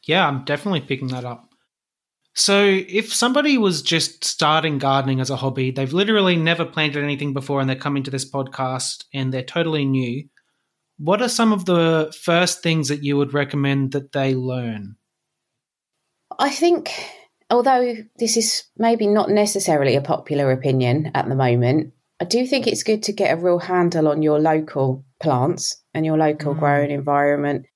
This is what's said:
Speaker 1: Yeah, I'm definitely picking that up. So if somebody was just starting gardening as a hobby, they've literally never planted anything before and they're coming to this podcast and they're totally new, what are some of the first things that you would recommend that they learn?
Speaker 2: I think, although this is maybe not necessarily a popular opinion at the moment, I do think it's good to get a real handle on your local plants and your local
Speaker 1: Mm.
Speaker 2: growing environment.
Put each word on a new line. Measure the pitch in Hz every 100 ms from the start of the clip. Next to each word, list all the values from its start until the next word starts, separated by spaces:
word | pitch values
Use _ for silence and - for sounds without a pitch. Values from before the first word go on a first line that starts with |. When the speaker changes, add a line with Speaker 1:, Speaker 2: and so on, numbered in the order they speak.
Speaker 1:
Yeah, | - 165 160
I'm | 139 -
definitely | 143 208 175
picking | - 131 131
that | 127 123
up. | 120 _ _ _ _ _ _ _ _ _ -
So | - 202 202
if | 190 185 185 220
somebody | - 240 269 294 269
was | 202 156
just | 131 165 - - -
starting | - 151 156 160 139
gardening | 135 135 131 131
as | 131
a | 131
hobby, | 135 131 131
they've | 135 135
literally | 165 208 214 190 170
never | 160 165 160
planted | - 151 143
anything | 147 139 143
before | 139 135 139
and | 135
they're | 131
coming | 147 143
to | 135
this | 135 135
podcast | 139 135 - 131 127 - - -
and | 139 131
they're | 131
totally | 127 170 170 151 139
new, | 135 123 127 147 _ _ _ _ _ _ _
what | 151 202
are | 240
some | 240 226
of | 208
the | 180 175 165 160 156 -
first | - 170 180 -
things | 170 160 135
that | 147
you | 143 143
would | 143
recommend | 143 139 147 139 139 135
that | 139 139
they | 143 135 131
learn? | 127 127 120 107 101 107 _ _ _ _ _ _ _ _ _ _ _ _ _ -
Speaker 2:
I | 269
think, | 277 349 349 - - - - - _ _
although | 240 254 254 247 220 220 -
this | 226 226
is | 226 - - -
maybe | 226 233 208
not | 208 -
necessarily | 208 208 202 190 151 139 131
a |
popular | 139 156 - 143 139
opinion | 131 135 131 123 139 156
at | 147 -
the | 135
moment, | 131 120 123 151 151 _ _ _
I | 175
do | 226 254
think | 269 233
it's | 220
good | - 214
to | 214
get | 208 196
a | 165
real | 175 175
handle | 175 359 175 175 156
on | 151
your | 156 151
local | 156 160 156 143 135 131 - _
plants | 160 127 123 135 - - _
and | 156 160
your | 156
local | 156 151 147
Speaker 1:
Mm. | 156
Speaker 2:
growing | 147 143 143
environment. | 143 139 143 143 143 143 139 131